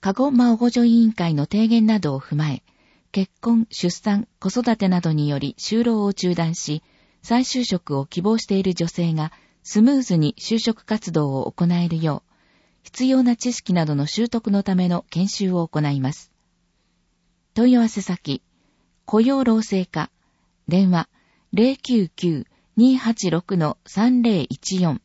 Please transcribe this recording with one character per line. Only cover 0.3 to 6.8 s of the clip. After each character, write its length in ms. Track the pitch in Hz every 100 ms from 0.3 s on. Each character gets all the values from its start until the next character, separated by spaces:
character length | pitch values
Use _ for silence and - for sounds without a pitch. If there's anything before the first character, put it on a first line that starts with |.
真 220 | 254 247
央 40 | 226
互 140 | 240
助 160 | 240 240
委 160 | 233
員 100 | 226
会 220 | 220 170
の 100 | 151
提 220 | 143 202 226
言 200 | 233 220
な 120 | 214
ど 160 | 160
を 60 | 135
踏 160 | - 147
ま 140 | 156
え、 120 | 127 _ _ _ _ _
結 220 | - 190 _
婚、 260 | 233 233 226
出 200 | - 175
産、 380 | - - 202 - _
子 120 | 190
育 260 | 240 247 220
て 120 | 196
な 120 | 180
ど 120 | 170
に 160 | 156 147
よ 100 | 143
り 180 | 139 -
就 240 | - 220
労 220 | 240 220
を 80 | 202
中 220 | 196 180
断 200 | 175 165
し、 280 | 170 - 151